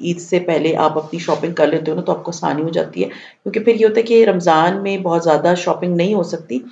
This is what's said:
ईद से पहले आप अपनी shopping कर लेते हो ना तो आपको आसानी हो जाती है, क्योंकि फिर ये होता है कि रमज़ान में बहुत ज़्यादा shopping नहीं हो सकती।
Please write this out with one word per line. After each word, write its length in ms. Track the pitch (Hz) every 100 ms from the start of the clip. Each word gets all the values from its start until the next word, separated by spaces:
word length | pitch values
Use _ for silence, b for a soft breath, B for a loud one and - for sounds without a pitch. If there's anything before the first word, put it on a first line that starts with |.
ईद 120 | 175 170
से 220 | - 180
पहले 360 | 175 156 160
आप 220 | - 156 151
अपनी 240 | 156 170
shopping 340 | - 151 165
कर 160 | 170 151
लेते 200 | 160 156
हो 60 | 175
ना 60 |
तो 100 | 175
आपको 180 | 175 170
आसानी 320 | 175 160 143
हो 80 | 160
जाती 320 | 165 156 -
है, 60 | -
क्योंकि 520 | - - _ 202 214
फिर 160 | 226 226
ये 80 |
होता 140 | 220 220
है 40 |
कि 220 | 226 233
रमज़ान 520 | 220 185 175 160 170 196
में 260 | 196 196
बहुत 200 | 180 165
ज़्यादा 320 | 165 147 175
shopping 420 | 175 - 160 180 175
नहीं 180 | 185
हो 80 | 208
सकती। 400 | 170 165 - 127 B